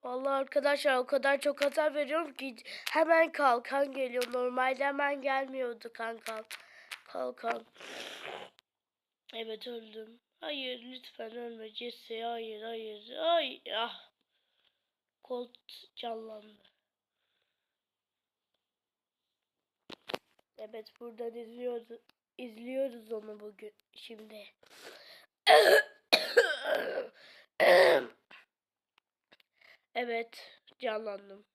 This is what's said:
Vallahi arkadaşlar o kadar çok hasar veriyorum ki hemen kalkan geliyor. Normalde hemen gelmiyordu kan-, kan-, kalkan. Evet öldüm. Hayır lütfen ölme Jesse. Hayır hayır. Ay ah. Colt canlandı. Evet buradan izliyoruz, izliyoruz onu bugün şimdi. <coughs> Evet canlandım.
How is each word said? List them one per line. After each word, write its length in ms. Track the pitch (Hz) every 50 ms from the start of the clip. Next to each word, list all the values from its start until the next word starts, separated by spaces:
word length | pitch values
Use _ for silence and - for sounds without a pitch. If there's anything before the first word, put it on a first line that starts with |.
| _ 254
Vallahi 240 | 247 254 262 277 277
arkadaşlar 640 | 269 277 269 - 285 269 285 285 277 - 302 262 254
o 80 | 254
kadar 340 | - - 269 240 277 277 269
çok 260 | - 294 277 - 269
hasar 300 | 285 - 311 302 302 269
veriyorum 380 | 294 294 254 294 320 339 302 262
ki 220 | - 262 269 240 220 - - - - - -
hemen 400 | - 294 320 311 330 330 330 320
kalkan 600 | 320 - 294 269 240 233 240 - 262 277 285 277
geliyor. 420 | 269 277 269 247 240 247 247 240 247
Normalde 520 | 247 247 247 247 254 254 262 262 254 277
hemen 360 | 277 285 277 285 285 285 277
gelmiyordu 720 | 262 277 269 269 269 262 262 262 254 247 233 226 233 233 226
kan-, 240 | - 233 226 233 226
kan-, 280 | 214 - 226 220 220 _ - - - - - - - - - - _
kalkan. 640 | - - - - - - - - 233 233 233 226 _ _ - - - - - - - - - - - - - - - _ _ _ _ _ _ _ _ _ _ _ _ _ _ _ _ -
Evet 340 | 226 226 226 220 214 - 247
öldüm. 520 | 240 233 226 220 214 220 220 220 233 240 _ _ _ _
Hayır 420 | - - 302 277 262 254 254 247 226
lütfen 520 | 247 254 254 254 - - - 233 226 220
ölme 340 | 240 240 240 233 226 220 220
Jesse. 540 | 214 - 240 240 233 - - - 226 220 226
Hayır 400 | 233 233 233 226 220 220 214 214
hayır. 540 | 226 233 226 220 220 214 208 214 220 240 -
Ay 440 | 320 330 339 339 302 262 139 - _ - -
ah. 360 | 214 226 240 - - - _ _ _ _ _ _ _ _ _ _ _ _ _ _ _ _ _ _ _ _ _ _ _ _
Colt 340 | - 254 247 247 240 _ - _ - - - - _ _
canlandı. 680 | - - 240 233 226 220 220 220 214 208 214 214 208 _ _ _ _ _ _ _ _ _ _ _ _ _ _ _ _ _ _ _ _ _ _ _ _ _ _ _ _ _ _ _ _ _ _ _ _ _ _ _ _ _ _ _ _ _ _ _ _ _ _ _ _ _ _ _ _ _ _ _ _ _ _ _ _ _ _ - _ _ - - - _ _ _ _ _ _ _ -
Evet 420 | 220 214 220 226 220 - _ _
buradan 360 | 240 240 226 220 240 233 226
izliyoruz, 520 | 233 233 220 233 240 247 247 240 233 226 _ 233 233 _ _ - _ _ _ _ -
izliyoruz 720 | 254 240 214 220 233 240 262 262 269 269 233 240 220 214
onu 280 | 226 214 208 214 214 208
bugün 340 | 208 214 208 190 214 214 214 _ _ _ _
şimdi. 480 | - - - 233 214 220 214 220 214 202 185 _ _ _ _ - - - - - - - - - - - _ _ _ _
<coughs> 440 | - - 311 - - - - - - - _ _ _ - - - - - - - 679 605 - - 554 - - - - - - - - _ - - - - - - _ _ _ 156 - 180 180 156 147 147 143 123 113 - _ _ _ - - - _ _ _ _ _ _ _ _ _ _ _ _ _ _ _ _ _ - _ _ _ _ _ _ - - _ _ _ _ 240
Evet 640 | 247 240 233 233 233 233 - - - - - _ _ - - _
canlandım. 680 | - 220 220 214 226 220 202 196 202 202 196 202 208 _ _